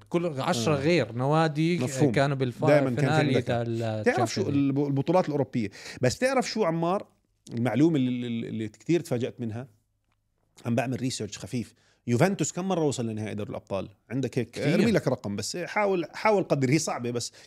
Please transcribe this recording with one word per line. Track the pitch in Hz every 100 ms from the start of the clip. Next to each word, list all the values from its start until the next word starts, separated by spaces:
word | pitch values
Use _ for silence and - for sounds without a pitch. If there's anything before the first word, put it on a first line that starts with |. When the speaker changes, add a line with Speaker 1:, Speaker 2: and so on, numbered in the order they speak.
| -
Speaker 1:
كل | 170 170 135
عشرة | 127 147 113
Speaker 2:
آه. | 143
Speaker 1:
غير | 143 175 113 117
نوادي | 131 156 160 147 160 175
Speaker 2:
مفهوم. | 127 131 147
Speaker 1:
كانوا | 117 139 139
بالف-، | 131 113 131
Speaker 2:
دايما | 147 135
كان | 123
في |
Speaker 1:
فينالي | 139 156 147 127
Speaker 2:
عندك. |
Speaker 1:
تاع | 123 120 117
ال | 113 113 110
Speaker 2:
تعرف | 107 - -
شو | -
Speaker 1:
Champions | 170
League. |
Speaker 2:
الب-، | 143 139 135
البطولات | 143 139 139 180 175
الأوروبية. | 143 131 127 98 - - -
بس | 127 -
تعرف | 262 262 -
شو | 220
عمار؟ | 180 165 165 196 - _ _ _ -
المعلومة | 117 120 110 160 156
اللي، | 127 123 120
اللي، | 117 110
اللي | 110 110
كتير | - - 165
تفاجأت | 160 123 117 -
منها. | 120 110 131 _ _ _ _ _ _ _ _ - -
عم | 117
بعمل | 123 123
ريسيرش | 127 - 107 -
خفيف. | - 127 107 _ _ _ -
يوفنتوس | 120 180 196 156
كم | - 190
مرة | 175 151
وصل | 131 117
لنهائي | 110 107 104
دوري | 104
الأبطال؟ | - - 98 95 - _
عندك | 127 123 -
هيك؟ | 117
Speaker 1:
كتير. | - 123
Speaker 2:
ارمي | 185 226
لك | 180 139
رقم | 127 107 101
بس. | 104 175
حاول، | 165 214 208 190 156
حاول | - 214 208
قدر. | 170 151 135
هي | 156
صعبة | 175 156 120
بس | 120 - -